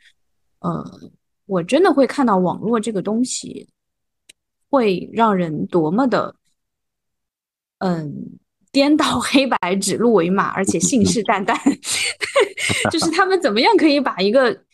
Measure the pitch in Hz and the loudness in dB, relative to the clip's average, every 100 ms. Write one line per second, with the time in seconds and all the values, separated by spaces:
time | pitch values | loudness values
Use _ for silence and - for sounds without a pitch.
0 | _ _ _ _ _ _ 180 165 - - | _ _ _ _ _ _ -6 -6 -10 -18
1 | - _ _ _ - 185 170 277 381 269 | -20 _ _ _ -6 -4 0 2 2 4
2 | 254 - 240 185 180 - 202 233 240 196 | 2 2 0 2 0 -2 -2 -2 -2 -6
3 | 190 226 254 - - - - _ _ _ | -4 -2 -4 -6 -12 -16 -18 _ _ _
4 | _ _ _ _ _ _ - 277 214 175 | _ _ _ _ _ _ -2 0 2 0
5 | - 190 226 190 170 151 190 180 156 202 | -4 0 2 2 -2 -4 -2 0 0 0
6 | 269 185 - - _ _ _ _ _ _ | 0 0 -2 -8 _ _ _ _ _ _
7 | _ _ _ _ _ _ _ - 190 165 | _ _ _ _ _ _ _ -8 -4 -4
8 | 147 - - - _ _ _ 269 285 302 | -6 -10 -14 -18 _ _ _ 0 2 2
9 | 294 254 - 269 269 233 175 196 196 139 | 0 -2 0 2 2 0 -2 -2 -2 0
10 | 240 202 170 190 165 - 196 175 175 262 | 4 4 4 0 0 -2 -2 -2 0 2
11 | 196 175 - 175 214 - 285 220 - - | 2 0 0 -2 0 0 0 -2 -4 -6
12 | - - - 554 415 - - 508 440 330 | -6 -6 -4 0 0 -2 -4 -2 -2 0
13 | 330 320 381 381 285 208 359 403 320 285 | 0 0 2 2 0 2 2 4 4 2
14 | 254 180 196 262 247 - _ | 0 -2 2 4 2 -2 _